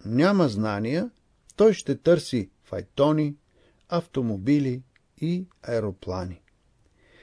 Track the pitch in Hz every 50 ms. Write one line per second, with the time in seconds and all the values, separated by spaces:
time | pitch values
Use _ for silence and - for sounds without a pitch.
0 | - 104 113 127 165 196 202 190 165 127 104 104 110 107 101 101 110 117 143 175
1 | 226 240 _ _ _ _ _ _ _ _ - - 208 220 196 - - - 139 -
2 | - 170 175 156 - - 131 117 95 - _ _ _ - 101 98 95 _ - -
3 | 139 151 151 156 151 147 147 _ _ _ _ _ _ _ _ _ _ - 175 170
4 | 165 _ - 135 123 113 104 95 98 131 147 147 139 131 123 131 - _ _ _
5 | _ _ _ - 156 165 175 180 185 - _ _ - - 120 113 110 101 92 _
6 | - 104 90 92 90 90 90 - _ _ _ _ _ _ _ _ _ _ _ _
7 | _ _ _ -